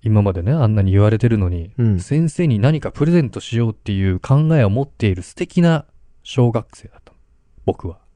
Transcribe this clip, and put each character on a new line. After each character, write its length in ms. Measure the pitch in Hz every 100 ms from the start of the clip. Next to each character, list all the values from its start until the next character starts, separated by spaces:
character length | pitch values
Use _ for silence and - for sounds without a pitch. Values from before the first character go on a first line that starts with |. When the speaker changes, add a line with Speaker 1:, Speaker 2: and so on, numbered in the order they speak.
Speaker 1:
今 180 | 117 107
ま 100 | 101
で 100 | 90
ね、 100 | 87
あ 140 | 160 117
ん 100 | 107
な 80 |
に 80 | 98
言 100 | 98
わ 80 | 104
れ 80 | 110
て 100 | 120
る 100 | 113
の 120 | 90
に、 240 | 87 82 -
Speaker 2:
う 60 |
ん。 160 | 117 95
Speaker 1:
先 300 | 90 147 165
生 180 | - 170
に 120 | 110
何 200 | 117 156
か 120 | 95
プ 140 | - 143
レ 60 |
ゼ 100 | 175
ン 80 | 131
ト 100 | 92
し 180 | - 113
よ 120 | 117
う 40 |
っ 20 | 107
て 160 | -
い 100 | 98 95
う 100 | 92
考 280 | - 135 156 160
え 80 |
を 60 | 107
持 140 | 107
っ 40 | 139
て 200 | - 110
い 80 | 92
る 60 |
素 140 | - -
敵 260 | 175 -
な 240 | 170 160 - - - _
小 280 | - - 120
学 260 | 113 110 -
生 100 | -
だ 100 | -
っ 20 |
た 80 | -
の。 60 | _ _ _ _ - -
僕 240 | - 92
は。 80 | - _